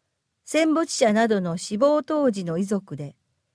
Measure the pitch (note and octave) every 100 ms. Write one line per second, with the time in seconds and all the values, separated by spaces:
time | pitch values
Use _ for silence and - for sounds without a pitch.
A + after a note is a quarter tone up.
0 | _ _ _ _ - D4+ D#4+ D#4 E4 -
1 | A#3+ G#3 A3+ G#3 F3 E3+ - G3+ C#4 D4+
2 | D4 D#4 C#4 G3 F3 E3 G3 G3+ F#3+ C#3+
3 | C#3+ - _ _ _